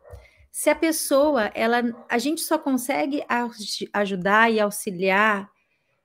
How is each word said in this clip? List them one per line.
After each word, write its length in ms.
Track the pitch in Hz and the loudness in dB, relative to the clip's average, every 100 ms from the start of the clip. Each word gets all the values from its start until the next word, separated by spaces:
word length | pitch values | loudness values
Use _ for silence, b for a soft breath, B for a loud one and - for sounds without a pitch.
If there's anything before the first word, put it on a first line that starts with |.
| b b b b b | b b b b b
Se 180 | - 302 | -2 0
a 60 | 302 | 2
pessoa, 680 | 320 311 - 277 302 269 - - | 0 0 0 2 4 2 -2 -2
ela, 260 | 226 240 240 - - | 0 0 0 -4 -4
a 80 | 240 | -2
gente 240 | 277 320 | -2 -2
só 160 | - 320 | -2 -2
consegue 680 | 294 254 254 277 302 285 - | 0 -2 0 -2 -2 -4 -2
aj-, 580 | 240 240 226 202 - - | -4 -4 -8 -10 -10 -4
ajudar 580 | 202 202 190 190 214 233 | -2 -2 -2 2 4 6
e 80 | 214 | 4
auxiliar 920 | 208 - 214 175 190 196 214 202 196 _ _ _ _ _ | 0 -2 -8 -2 2 4 2 0 -6 _ _ _ _ _